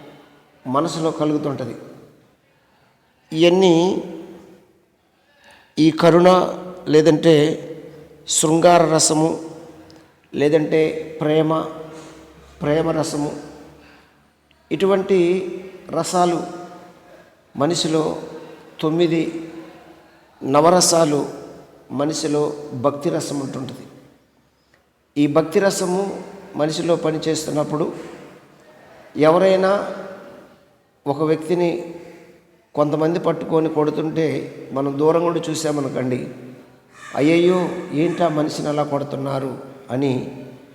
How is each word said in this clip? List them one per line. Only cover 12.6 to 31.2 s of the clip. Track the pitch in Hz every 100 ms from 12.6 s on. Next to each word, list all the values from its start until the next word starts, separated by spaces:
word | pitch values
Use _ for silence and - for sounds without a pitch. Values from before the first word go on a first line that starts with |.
ప్రేమ | 147 151 165
రసము, | 156 147 147 147 - - - - - - - _ _ _ _ _ _ _
ఇటువంటి | 160 190 196 190 190 175 185 - - - - -
రసాలు | 156 165 180 180 170 - - - - - - - - - _ _ -
మనిషిలో, | 143 170 165 160 160 85 - - - - - -
తొమ్మిది | 160 160 175 165 160 - - - - - - - _ _ _ _
నవరసాలు | 131 139 156 180 - 170 160 147 147 - - - - - _
మనిషిలో | 127 147 156 156 147 147 - -
భక్తి | 131 135 143 175
రసం | 156 - 143
ఉంటుంటుంది. | 135 127 127 - - - - _ _ _ _ _ _ _ _ _ _ -
ఈ | 147
భక్తి | 147 156 202
రసము | 196 - 185 180 196 180 - - - -
మనిషిలో | 156 156 160 170
పనిచేస్తున్నప్పుడు | 156 156 156 156 - 147 147 147 165 - - - - - _ _ - - - - - -
ఎవరైనా | 156 170 190 190 190 202 - - - - - - - _ _ _ _ _ 147
ఒక | 139